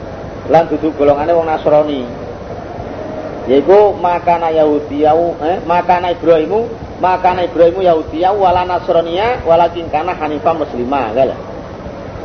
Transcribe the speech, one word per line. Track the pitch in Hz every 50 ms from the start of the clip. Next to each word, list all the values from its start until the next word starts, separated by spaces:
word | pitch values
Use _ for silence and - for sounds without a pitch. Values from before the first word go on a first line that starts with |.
| - - - - - - - - - -
lan | 151 160 170 156
dudu | 151 147 156 160 147
golongane | 139 143 147 139 143 151 170 170
wong | 165 160
Nasrani. | 160 156 156 - 156 147 151 151 151 143 131 123 120 - - - - - - - - - - - - - - - - - - - - - - - - - - - 120
Yaiku | 131 143 147 160 190 208 214 202 180 -
makana | 180 175 175 170 - 175 170 170 165 160
Yahudi | 160 160 156 151 147 147 147 - 143 143 156
yau, | 151 156 165 170 170 160 - 147
eh, | 165 185 - 151 160
makana | 175 175 175 180 180 175 180 180 170
Ibrahimu, | - 156 165 165 156 156 156 196 220 233 240 226 - - - - -
makana | 175 185 185 180 - 180 180 185 175
Ibrahimu | 175 - 156 170 170 170 190 190
Yahudi | 180 165 160 151 - 151 160 180
yau | 185 208 208
wala | 190 175 180 180 180
Nasraniya | 180 180 165 - 190 170 165 170 165 170 185 220 240 247 262 -
walakin | 165 165 170 170 170 - 175 165 151
kana | - 151 165 185 180
Hanifah | - 156 151 151 143 - 170 160
Muslimah, | 156 143 - - 120 123 123 143 139 120 107
lho. | 107 127 135 110 - - - - - - - - - - - - - - - - - -